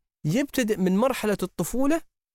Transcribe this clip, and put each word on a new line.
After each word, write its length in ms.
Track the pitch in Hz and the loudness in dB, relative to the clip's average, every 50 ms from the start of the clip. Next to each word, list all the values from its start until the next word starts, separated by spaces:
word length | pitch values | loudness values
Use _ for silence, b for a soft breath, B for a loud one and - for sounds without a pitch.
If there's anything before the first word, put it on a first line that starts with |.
| _ _ _ _ - | _ _ _ _ -4
يبتدئ 520 | 151 160 247 302 285 - - 254 214 214 - | -2 0 0 0 -2 -2 -2 0 0 0 0
من 200 | 185 180 185 196 | 2 2 2 2
مرحلة 400 | 240 269 254 - - 208 202 - 190 | 2 0 0 -2 -2 -2 -2 -2 -4
الطفولة 580 | 180 - - 175 - - 240 269 277 320 330 - - _ _ _ _ | -6 -6 -6 -6 -4 -2 0 2 2 0 0 -2 -8 _ _ _ _